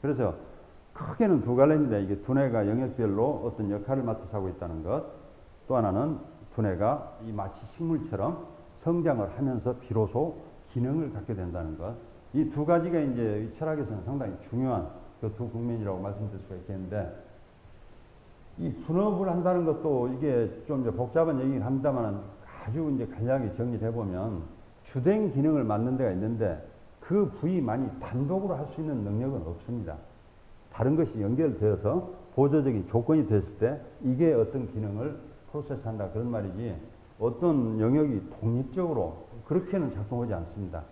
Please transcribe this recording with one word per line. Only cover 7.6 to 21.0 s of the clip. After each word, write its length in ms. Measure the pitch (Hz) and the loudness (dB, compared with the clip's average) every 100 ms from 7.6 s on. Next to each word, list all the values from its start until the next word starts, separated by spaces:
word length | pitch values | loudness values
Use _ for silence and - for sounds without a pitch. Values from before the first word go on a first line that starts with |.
| - | -18
식물처럼 680 | - 165 156 - 98 117 165 - - - - | -6 -2 0 -2 -2 -2 -4 -10 -18 -20 -6
성장을 540 | 165 170 165 123 98 104 | 0 2 2 2 -2 -2
하면서 380 | 139 120 - - | -2 0 -2 -4
비로소 580 | - 110 101 117 160 156 - - - | -2 0 2 2 -2 -4 -16 -20 -8
기능을 420 | 123 123 156 143 | -2 0 0 -2
갖게 200 | 110 92 | -6 -6
된다는 440 | 98 90 85 80 78 | -4 -4 -4 -6 -6
것. 180 | 90 120 - - - | -8 -8 -16 -20 -4
이 160 | 139 - | 0 0
두 140 | 147 | 0
가지가 340 | 151 170 170 170 | 4 4 4 0
이제 500 | 143 120 110 104 113 | 0 0 0 0 -4
이 80 | - | -4
철학에서는 440 | 160 151 107 104 | -4 -2 -4 -4
상당히 280 | 87 139 110 87 - | -4 -4 -4 -8 -6
중요한 380 | 117 131 107 80 - - - | -2 0 0 -2 -10 -18 -8
그 80 | 110 104 | -6 -4
두 100 | 120 | -6
국면이라고 540 | 113 120 117 104 92 | -4 -4 -2 -4 -4
말씀드릴 400 | 98 101 104 95 | -6 -6 -6 -8
수가 120 | - | -12
있겠는데, 540 | 92 87 95 92 104 85 - - - - - - - - - - - - - - - | -12 -8 -8 -4 -4 -4 -10 -18 -20 -20 -20 -20 -20 -20 -20 -20 -20 -20 -20 -18 -6
이 160 | 170 - | -6 -6
분업을 440 | - 175 208 185 190 | -2 2 2 2 0
한다는 340 | 175 175 180 | 2 2 4
것도 440 | 165 - 156 131 123 | 2 0 2 2 0
이게 420 | 127 147 120 110 - - | 0 2 2 0 -4 -4
좀 140 | 139 | -2
이제 100 | 120 | 0
복잡한 480 | 110 | -2